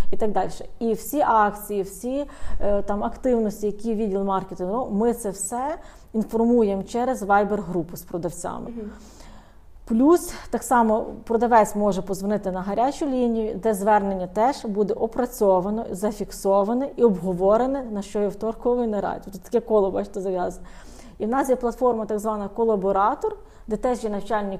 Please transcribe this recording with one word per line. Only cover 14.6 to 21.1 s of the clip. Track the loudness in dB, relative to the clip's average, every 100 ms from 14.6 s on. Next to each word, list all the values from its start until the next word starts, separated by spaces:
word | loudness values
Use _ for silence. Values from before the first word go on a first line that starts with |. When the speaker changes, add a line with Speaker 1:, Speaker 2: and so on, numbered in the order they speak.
Speaker 1:
буде | -4 -2 0
опрацьовано, | 0 -2 -2 -4 2 4 4 2 -4 -6
зафіксоване | -4 -4 -4 -8 -4 2 2 2 0 -2 4
і |
обговорене | 4 4 -2 2 4 4 2 -2 -4
на | -8
щовівторковій | -6 -2 -2 -2 -6 -4 0 0 0
нараді. | -2 -4 -6 -10
Тут | -14
таке | -2 -2
коло, | 2 2 2
бачите, | -2 -4 -6
зав'язане. | -4 -2 -4 -6 -14 -16 -18 -18 -16